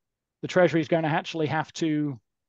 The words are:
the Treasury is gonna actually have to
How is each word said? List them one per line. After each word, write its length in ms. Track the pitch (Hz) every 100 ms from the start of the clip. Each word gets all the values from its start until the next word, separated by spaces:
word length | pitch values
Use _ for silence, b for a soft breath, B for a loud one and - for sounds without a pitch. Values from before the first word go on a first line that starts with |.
| _ _ _ _
the 60 | 147
Treasury 340 | 185 175 160
is 60 | 156
gonna 200 | 170 156
actually 380 | 160 - 160 151
have 240 | 156 147
to 460 | - 165 151 147 123 _ _